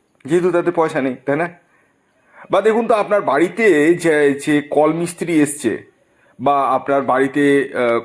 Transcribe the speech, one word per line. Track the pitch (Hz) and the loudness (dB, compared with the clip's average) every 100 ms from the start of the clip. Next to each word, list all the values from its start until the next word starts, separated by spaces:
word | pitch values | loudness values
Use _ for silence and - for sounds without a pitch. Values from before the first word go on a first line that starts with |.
| _ _ | _ _
যেহেতু | 131 175 175 | -2 0 2
তাদের | 170 165 | 0 0
পয়সা | 170 160 156 | 0 -2 -2
নেই, | 131 123 | -4 -6
তাই | - 143 | -4 -4
না? | 170 - _ _ _ _ _ _ _ - - | -4 -10 _ _ _ _ _ _ _ -20 -4
বা | 185 | 0
দেখুন | 208 220 233 | 2 0 0
তো, | |
আপনার | 220 196 202 | 0 0 -2
বাড়িতে | 139 139 180 180 220 151 151 | 0 0 0 2 2 4 4
যে, | 175 170 151 143 | 2 2 2 2
যে | 139 156 147 - | 0 0 -2 0
কল | 143 151 | 0 2
মিস্ত্রি | 165 170 - 170 165 | 0 -6 -6 -2 0
এসছে, | 143 - 113 90 - _ _ _ _ - | 0 -2 -4 -4 -10 _ _ _ _ -6
বা | 131 143 127 | -2 0 0
আপনার | 131 135 139 | -2 -2 -2
বাড়িতে, | 127 127 135 147 143 139 - | 0 0 0 0 2 2 0
আহ, | - 123 117 | -2 -2 -2